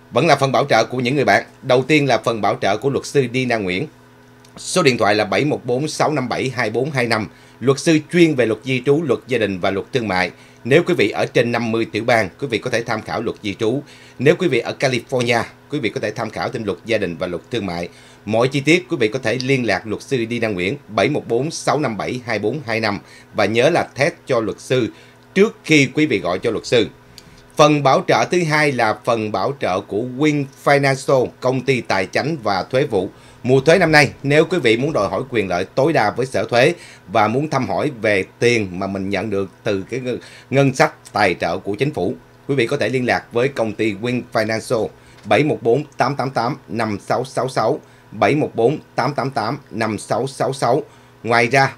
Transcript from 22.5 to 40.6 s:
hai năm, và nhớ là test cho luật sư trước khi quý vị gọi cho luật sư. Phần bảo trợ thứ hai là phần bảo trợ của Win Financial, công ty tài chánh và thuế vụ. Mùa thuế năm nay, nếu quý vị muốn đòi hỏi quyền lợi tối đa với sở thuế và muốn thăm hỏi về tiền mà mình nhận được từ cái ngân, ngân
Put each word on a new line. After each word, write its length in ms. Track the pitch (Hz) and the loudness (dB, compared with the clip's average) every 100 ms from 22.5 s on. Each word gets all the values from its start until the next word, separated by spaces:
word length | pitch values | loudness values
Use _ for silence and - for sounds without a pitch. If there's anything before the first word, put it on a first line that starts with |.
| 156 113 | -4 -4
hai 140 | 110 | -2
năm, 200 | 110 101 - - - | -2 -2 -8 -20 -8
và 120 | 101 104 | -2 0
nhớ 240 | 113 143 | 4 4
là 140 | 151 | 2
test 300 | - - 156 - - | -2 -2 -2 -2 -2
cho 140 | 120 | -2
luật 200 | 104 90 | -2 -6
sư 300 | - 131 107 - - - - | -2 -2 -2 -6 -20 -20 -2
trước 240 | 185 220 - | 2 2 0
khi 260 | - 151 135 | 4 4 4
quý 120 | 151 156 | 2 0
vị 140 | 101 | 0
gọi 200 | 85 92 | -2 -2
cho 120 | 117 | -2
luật 140 | 101 - | -4 0
sư. 220 | 120 92 - - - - - - - | 2 2 -4 -20 -20 -20 -20 -4 4
Phần 280 | 151 147 | 4 4
bảo 200 | 139 170 - | 4 2 2
trợ 180 | 117 127 | 0 2
thứ 120 | 180 | 0
hai 280 | 151 151 151 | 0 2 0
là 260 | 123 110 104 - | 2 0 0 -2
phần 260 | 113 107 | -2 -2
bảo 220 | 101 113 139 | -2 -4 -2
trợ 200 | 101 95 | -2 -2
của 240 | - 101 127 127 | -2 -4 -4 -2
Win 280 | 156 147 139 - | 0 0 -4 -4
Financial, 640 | 156 143 139 135 - 135 101 - | 0 2 2 0 0 2 0 -2
công 220 | 127 131 | -2 0
ty 200 | 127 127 | 0 -2
tài 240 | - 98 95 | 0 -2 -2
chánh 320 | 113 131 160 | -2 -2 -4
và 200 | 104 95 | -2 -2
thuế 200 | 90 131 | -2 -2
vụ. 260 | 143 101 98 - - - | 0 -2 -2 -8 -20 -6
Mùa 180 | 117 135 | 2 4
thuế 160 | 143 185 | 6 4
năm 140 | 160 | 6
nay, 200 | 151 127 - | 4 4 0
nếu 220 | 139 151 165 | 2 4 4
quý 140 | 180 | 2
vị 180 | 123 113 | 4 4
muốn 160 | 147 | 2
đòi 160 | 139 95 | 0 0
hỏi 120 | 95 127 | -2 -2
quyền 180 | 117 95 | -2 -2
lợi 180 | 87 95 | -2 -2
tối 280 | - 151 | 0 2
đa 180 | 143 104 | 2 0
với 140 | 104 127 | -2 -4
sở 180 | 98 | -4
thuế 300 | 110 120 147 170 - - - | 0 2 2 0 -10 -20 -4
và 200 | 107 107 | 0 2
muốn 220 | 127 156 | 0 -2
thăm 180 | 135 104 | -2 -2
hỏi 240 | 90 143 117 | -2 -2 -2
về 220 | 107 98 95 - | 0 0 -2 0
tiền 400 | 120 117 98 87 | 2 2 -2 -6
mà 80 | 98 | -6
mình 220 | 98 95 | -4 -4
nhận 200 | 95 107 | -4 -2
được 200 | 98 95 - | -4 -4 -6
từ 200 | - 98 95 | -4 -4 -4
cái 100 | 127 | -8
ngân, 180 | 123 101 - - - | -6 -8 -10 -20 -2
ngân 240 | 135 | 2